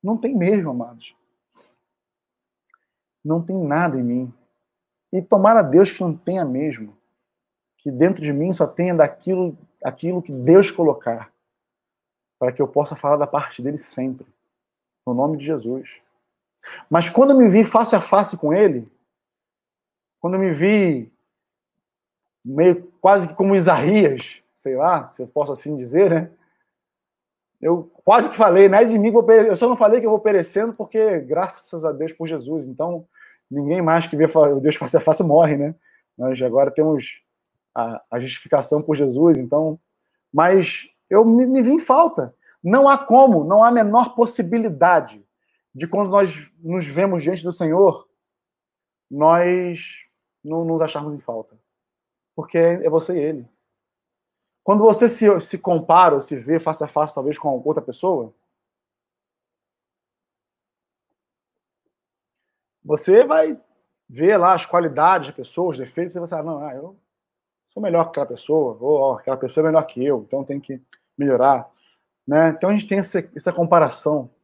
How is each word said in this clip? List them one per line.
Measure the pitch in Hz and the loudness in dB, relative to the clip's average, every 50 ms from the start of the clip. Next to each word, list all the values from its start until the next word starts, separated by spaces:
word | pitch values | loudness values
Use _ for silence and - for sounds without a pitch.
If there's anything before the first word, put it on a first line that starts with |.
| - | -4
Não | 190 220 220 | -4 -6 -4
tem | 233 277 277 | -4 -4 -2
mesmo, | 214 170 180 214 208 175 156 | -2 0 0 0 0 -2 -4
amados. | 127 123 117 117 120 117 - - _ _ _ _ _ _ _ _ _ _ _ _ _ _ _ _ _ _ _ _ _ _ _ _ _ _ _ _ _ _ _ _ _ _ _ _ _ _ _ _ _ _ _ | -8 -8 -10 -12 -16 -20 -20 -20 _ _ _ _ _ _ _ _ _ _ _ _ _ _ _ _ _ _ _ _ _ _ _ _ _ _ _ _ _ _ _ _ _ _ _ _ _ _ _ _ _ _ _
Não | 151 156 170 165 | -6 -4 -4 -4
tem | 170 190 190 | -6 -6 -6
nada | 175 147 143 160 175 165 135 131 | -4 -4 -2 -2 -2 -2 -4 -4
em | 123 | -4
mim. | 120 120 123 131 123 117 _ _ _ _ _ _ _ _ _ _ _ _ _ _ _ - | -4 -4 -6 -6 -8 -14 _ _ _ _ _ _ _ _ _ _ _ _ _ _ _ -8
E | 185 | -8
tomara | 180 _ - 202 190 208 226 226 | -2 _ 0 2 2 4 4 2
Deus | 185 139 131 170 202 196 - | 2 4 4 4 4 4 0
que | - | -6
não | 185 175 156 | -6 -6 -6
tenha | - _ - 185 190 170 | -8 _ -8 -6 -6 -6
mesmo. | 139 127 131 147 156 127 113 110 104 101 _ _ _ _ _ _ _ _ _ _ _ _ _ _ _ _ | -6 -6 -6 -6 -6 -8 -10 -16 -20 _ _ _ _ _ _ _ _ _ _ _ _ _ _ _ _ _
Que | _ _ 147 | _ _ -12
dentro | 135 123 156 180 196 - 156 | -2 0 0 0 2 -2 -4
de | 147 143 | -4 -2
mim | 143 156 185 180 | -4 -4 -4 -2
só | - 160 | -2 -4
tenha | 147 - - 170 180 180 | -4 -2 -4 -4 -2 2
daquilo, | 165 156 - - _ _ 180 190 180 185 175 - _ _ _ _ _ - | 2 2 0 0 _ _ -6 -4 -4 -4 -6 -6 _ _ _ _ _ -12
aquilo | 131 127 _ - 170 180 180 170 | -12 -12 _ -8 -6 -6 -6 -8
que | - 143 | -10 -12
Deus | 127 123 131 165 190 196 190 | -6 2 6 6 6 6 4
colocar, | - - 170 151 135 - - 123 117 113 113 _ _ _ _ _ _ _ _ _ _ _ _ _ _ _ _ _ _ _ _ _ _ _ | 0 -2 -2 -2 -2 -2 -6 -8 -8 -8 -10 _ _ _ _ _ _ _ _ _ _ _ _ _ _ _ _ _ _ _ _ _ _ _
para | 127 123 123 | -4 -4 -2
que | - 147 | -2 -4
eu | 135 | -2
possa | - 147 147 - 156 | 0 -2 -2 -2 -8
falar | - - 143 147 | -8 -2 -2 0
da | 147 147 | 0 -2
parte | 139 - 131 - - - - | -4 -4 -6 -6 -6 -14 -10
dele | 120 139 147 | -10 -10 -10
sempre. | 147 - - - - 131 131 127 131 - _ _ _ _ _ _ _ _ _ _ _ _ _ _ _ _ | -10 -12 -14 -12 -10 -10 -10 -10 -12 -18 _ _ _ _ _ _ _ _ _ _ _ _ _ _ _ _
No | 127 123 | -6 -4
nome | 123 135 147 160 | -2 -2 -4 -4
de | 147 139 | -6 -6
Jesus. | 147 160 139 107 117 127 131 131 - - _ _ _ _ _ _ _ _ _ _ _ _ _ _ - - - - _ | -6 -6 -6 -6 -8 -10 -10 -12 -16 -20 _ _ _ _ _ _ _ _ _ _ _ _ _ _ -20 -20 -20 -12 _
Mas | 156 170 170 170 | -2 -2 -2 0
quando | - - 262 277 277 | 2 2 4 6 6
eu | |
me | 262 247 214 | 6 6 6
vi | 180 220 220 | 6 4 4
face | - - 220 233 226 - | 4 2 0 2 2 0
a | 202 | -2
face | - - - 196 202 - - 170 | 0 2 2 2 2 0 -6 -6
com | - 151 156 | -4 -2 2
ele, | 190 214 196 147 123 113 _ _ _ _ _ _ _ _ _ _ _ _ _ _ _ _ _ _ _ _ _ _ _ _ _ _ _ | 2 2 2 0 -2 -10 _ _ _ _ _ _ _ _ _ _ _ _ _ _ _ _ _ _ _ _ _ _ _ _ _ _ _
quando | - 170 185 | -8 -6 -4
eu | 190 | -2
me | 190 185 165 | -2 -2 -2
vi | 139 170 196 214 214 196 175 151 127 113 - _ _ _ _ _ _ _ _ _ _ _ _ _ _ _ _ _ _ _ _ _ _ _ _ _ _ _ | 0 0 2 2 2 2 0 -2 -4 -6 -12 _ _ _ _ _ _ _ _ _ _ _ _ _ _ _ _ _ _ _ _ _ _ _ _ _ _ _
meio | 120 135 143 170 185 175 175 - - _ _ | -10 -2 2 4 4 2 2 -4 -18 _ _
quase | - 190 202 202 180 165 | 2 4 4 4 2 -4
que | 160 | -4
como | - 190 196 196 | -4 0 0 2
Isaías, | 196 170 175 170 143 143 156 202 214 202 151 135 127 - - - _ _ _ _ | 2 2 2 2 2 2 2 2 4 2 2 0 -2 -10 -16 -20 _ _ _ _
sei | _ - 135 131 | _ -8 -8 -4
lá, | 127 147 170 180 156 - | -2 0 0 0 -2 -4
se | - _ - | -10 _ -16
eu | 127 | -16
posso | 123 _ 151 147 - 139 | -8 _ -4 -4 -4 -6
assim | 131 - 147 151 | -10 -10 -10 -10
dizer, | 139 127 120 127 165 202 185 | -10 -10 -4 0 2 2 2
né? | 165 160 165 170 _ _ _ _ _ _ _ _ _ _ _ _ _ _ _ _ _ _ _ _ _ _ _ _ _ _ | 2 -2 -4 -6 _ _ _ _ _ _ _ _ _ _ _ _ _ _ _ _ _ _ _ _ _ _ _ _ _ _
Eu | - 156 170 175 160 - _ _ _ | -4 -2 -2 -2 -4 -12 _ _ _
quase | - 202 240 - 302 | 4 4 4 4 0
que | - | 0
falei, | - 220 202 175 190 196 190 | 2 2 4 6 8 6 8
"Não | 190 208 | 8 6
é | 233 | 4
de | 233 226 214 | 4 2 0
mim | 202 226 | 0 4
que | 208 | 2
vou | 233 - | 2 4
pere-", | 196 226 226 214 226 | 6 6 6 6 4
eu | 196 | 2
só | 165 240 240 | 0 0 0
não | 247 | 2
falei | - 226 208 220 247 | 2 4 4 4 4
que | 226 | 2
eu | 226 | 0
vou | 214 214 | 0 0
perecendo, | 214 214 208 190 165 170 - 196 220 233 226 | 0 2 2 2 0 0 -4 -4 -4 -4 -6
porque | _ 160 - _ 220 220 214 196 160 | _ -14 -6 _ 0 0 0 0 -2
graças | 139 123 147 165 185 185 - - - - - 165 156 | -4 -4 -4 -4 -4 -6 -8 -16 -20 -16 -14 -6 -6
a | 160 147 | -6 -6
Deus | 135 160 160 160 | -4 -8 -10 -8
por | _ 165 | _ -10
Jesus, | 160 165 151 120 127 156 160 135 | -10 -8 -10 -8 -8 -10 -10 -10
então | 127 127 131 151 170 175 165 170 _ _ _ - _ _ _ _ _ | -12 -10 -8 -8 -8 -8 -10 -12 _ _ _ -20 _ _ _ _ _
ninguém | 135 143 143 143 165 185 | -10 -8 -4 -4 -4 -2
mais | 175 160 160 170 165 | 0 0 0 0 0
que | - - | -4 -2
vê | 147 156 156 | 0 0 2
fa-, | 160 160 151 147 | 4 4 4 4
o | 143 135 | 2 0
Deus | 131 151 147 | 0 -2 -2
face | - 151 143 - | -2 -8 -2 -2
a | 160 | 0
face | - - 156 - 190 | 2 2 0 0 0
morre, | 165 143 156 170 151 151 | 2 4 4 4 2 0
né? | 139 143 151 160 _ _ _ _ _ _ _ _ | -2 -4 -6 -8 _ _ _ _ _ _ _ _
Nós | - 123 131 131 123 131 | -8 -6 -6 -4 -4 -4
agora | 127 113 131 139 - | -2 0 0 0 0
temos | - - 156 156 156 139 127 - - _ _ _ _ _ _ _ _ _ _ _ _ | 0 0 0 0 0 -2 -4 -10 -20 _ _ _ _ _ _ _ _ _ _ _ _
a, | 123 117 117 113 - _ _ | -8 -6 -6 -8 -12 _ _
a | - 123 | -8 -8
justificação | 123 131 127 - - - - 143 131 - 151 147 147 | -8 -8 -12 -16 -6 -2 -2 -2 0 0 -4 -4 -2
por | - 151 | -2 -2
Jesus, | 135 147 135 120 131 160 170 156 127 | -2 -2 -2 0 2 4 4 4 2
então, | 127 117 - 147 160 160 156 165 _ _ _ _ _ _ _ _ _ _ - | 0 -2 -2 -2 -2 -2 -6 -8 _ _ _ _ _ _ _ _ _ _ 0
mas | 147 160 175 190 196 175 165 - - - _ _ _ _ _ | 0 2 4 4 2 0 0 -8 -12 -16 _ _ _ _ _
eu | 190 202 226 | 2 4 4
me, | 226 226 240 262 | 6 4 4 2
me | 247 262 269 240 | 2 2 0 2
vi | 233 | 2
em | 285 320 | 2 0
falta. | - - 277 294 339 330 330 - 135 120 _ _ _ _ _ _ - | 2 2 2 2 2 2 0 -4 -8 -8 _ _ _ _ _ _ -2
Não | 170 202 262 277 277 | 0 2 4 6 4
há | 277 269 | 4 2
como, | 269 - 220 247 269 269 214 160 147 | 2 4 6 6 6 6 6 2 0
não | 156 190 208 220 | 2 4 6 6
há | 233 | 6
a | 240 | 4
menor | 240 220 202 208 240 247 240 - | 2 0 2 2 2 0 0 0
possibilidade | - 233 226 - - 214 170 190 233 220 220 160 139 170 175 180 165 - - - 107 98 _ _ _ _ _ _ _ _ _ _ | -2 -2 -2 0 -6 -6 -4 -4 -4 -4 -4 -2 0 2 4 4 2 0 -2 -16 -20 _ _ _ _ _ _ _ _ _ _ _
de | 131 139 165 | -14 -12 -6
quando | 190 196 208 190 | -4 -4 -4 0
nós | 185 202 202 180 156 156 151 - _ _ | 2 2 2 0 -2 -10 -18 -20 _ _
nos | 165 165 175 185 165 | -10 -8 -6 -6 -6
vemos | 143 139 160 190 202 185 170 143 | -6 -4 -2 -2 -2 -2 -2 -4
diante | 156 185 175 160 | -4 -6 -4 -8
do | 175 170 | -10 -8
Senhor, | - 175 156 160 180 196 185 - - _ _ _ _ _ _ _ _ _ _ _ _ _ _ _ _ _ _ _ _ _ _ | -6 -4 -2 2 4 2 2 2 0 _ _ _ _ _ _ _ _ _ _ _ _ _ _ _ _ _ _ _ _ _ _
nós | 139 143 151 160 165 170 175 175 180 185 180 180 170 165 - - - - _ _ _ _ _ _ _ _ _ | -6 0 2 4 4 4 2 0 0 -2 -4 -6 -10 -10 -14 -18 -20 -20 _ _ _ _ _ _ _ _ _
não | 147 160 165 170 | -8 -6 -6 -4
nos | 165 165 160 | -4 -2 -2
acharmos | 160 156 156 147 147 151 147 | -2 -4 -4 -8 -10 -10 -12
em | 139 | -12
falta. | _ - 117 113 107 _ _ 113 _ _ _ _ _ _ _ _ _ _ _ _ _ _ _ | _ -12 -12 -12 -12 _ _ _ _ _ _ _ _ _ _ _ _ _ _ _ _ _ _
Porque | - 151 - - 170 | -14 -14 -6 -2 0
é | 165 170 170 180 - 160 | 2 2 0 0 -4 -2
você | 151 165 160 - 180 | -2 -2 -2 -2 -6
e | 170 | -4
ele. | 143 151 160 135 120 117 _ _ _ _ _ _ _ _ _ _ _ _ _ _ _ _ _ _ _ _ _ _ _ | -4 -4 -6 -8 -12 _ _ _ _ _ _ _ _ _ _ _ _ _ _ _ _ _ _ _ _ _ _ _ _
Quando | - 196 214 214 | 0 0 4 4
você | 226 208 220 240 226 | 4 4 4 2 0
se, | 233 - 226 208 202 175 | 2 2 2 2 2 2
se | 160 - - 175 | -2 -8 -12 -8
compara | - 185 175 165 165 - 160 175 185 170 147 | -4 -2 -2 -2 0 4 4 6 6 6 4
ou | 139 | 0
se | 135 - 156 | -4 -6 -12
vê | 131 117 131 160 165 | -12 -6 -4 -4 -2
face | 160 160 156 - 156 | -2 -4 -6 -6 -8
a | 147 | -6
face, | - 151 151 151 - | -4 -4 -4 -4 -4
talvez, | 147 131 143 151 - | -8 -6 -6 -8 -6
com | - 151 135 123 127 | -6 -6 -6 -4 -4
outra | 147 156 151 - | -4 -6 -6 -6
pessoa, | - 123 - - 190 185 143 117 110 _ _ _ _ _ _ _ _ _ _ _ _ _ _ _ _ _ _ _ _ _ _ _ _ _ _ _ _ _ _ _ _ _ _ _ _ _ _ _ _ _ _ _ _ _ _ _ _ _ _ _ _ _ _ _ _ _ _ _ _ _ _ _ _ _ _ _ _ _ _ _ _ _ _ _ _ _ _ _ _ _ _ _ _ _ _ _ _ _ _ _ | -10 -14 -6 -4 -4 -4 -4 -6 -10 _ _ _ _ _ _ _ _ _ _ _ _ _ _ _ _ _ _ _ _ _ _ _ _ _ _ _ _ _ _ _ _ _ _ _ _ _ _ _ _ _ _ _ _ _ _ _ _ _ _ _ _ _ _ _ _ _ _ _ _ _ _ _ _ _ _ _ _ _ _ _ _ _ _ _ _ _ _ _ _ _ _ _ _ _ _ _ _ _ _ _
você | 147 151 151 - - 190 220 262 | -6 -6 -4 0 4 4 4 6
vai | 285 311 320 320 320 277 - _ _ _ _ _ _ _ _ _ _ | 4 2 0 0 0 -4 -10 _ _ _ _ _ _ _ _ _ _
ver | - 120 156 185 214 | -10 -2 0 2 2
lá | 196 175 180 190 | 4 4 2 2
as | 170 - | 0 -2
qualidades | - - 175 175 160 135 143 151 170 190 180 143 131 | -2 -2 -2 -2 -2 -4 0 2 2 2 0 -2 -8
da | - | -16
pessoa, | - 127 - - - 175 180 | -18 -18 -14 -8 -6 -6 -6
os | 147 127 | -6 -8
defeitos, | 131 120 - - 175 180 175 | -12 -14 -10 -10 -10 -8 -8
e | 180 | -12
você | 170 165 170 | -12 -10 -10
vai, | 160 151 | -10 -10
"Não, | 160 160 143 147 | -10 -10 -10 -12
ah, | 151 131 | -14 -14
eu | 131 147 180 196 208 _ _ _ _ _ _ _ _ _ _ _ _ _ | -16 -18 -20 -20 _ _ _ _ _ _ _ _ _ _ _ _ _ _
sou | _ _ - 214 | _ _ -8 -6
melhor | 196 170 170 165 | -2 0 0 0
que | 165 | 0
aquela | - - 139 | -2 -8 -8
pessoa", | - 123 113 - - 151 160 147 123 110 107 | -8 -10 -16 -6 -2 -2 -2 0 -2 -6 -6
ou, | 120 139 151 143 | -2 -2 0 0
"Ó, | 135 135 127 | 0 -2 -2
aquela | 110 - - 135 | -4 -6 -8 -6
pessoa | 131 - 123 - - 156 | -6 -6 -6 -2 -2 -2
é | 160 | 2
melhor | 156 160 151 | 2 0 0
que | 151 - 123 127 | 0 -8 -6 -2
eu, | 143 143 117 104 | -2 -2 -4 -4
então | _ - 139 135 | _ -8 -8 -8
tem | 127 143 143 | -8 -10 -12
que | 139 _ 139 127 _ _ _ _ _ _ _ | -10 _ -16 -16 _ _ _ _ _ _ _
melhorar." | - 143 139 131 117 127 139 139 123 113 - _ _ _ _ _ _ _ _ _ _ _ | -6 -2 0 0 2 4 2 2 2 -2 -10 _ _ _ _ _ _ _ _ _ _ _
Né? | - 143 151 165 165 | -2 2 2 2 2
Então | 156 160 - 185 | 2 0 -2 -2
a | 208 | -2
gente | 208 214 | -2 -2
tem | 208 202 196 | -4 -4 -4
essa, | 185 - - 185 170 - _ | -4 -4 -6 -8 -8 -8 _
essa | 151 - 185 180 | -6 -6 -6 -2
comparação. | 175 170 165 185 170 156 131 - - - 156 151 147 127 123 _ _ | -2 0 2 4 2 2 2 -2 -4 -4 -4 -4 -4 -6 -10 _ _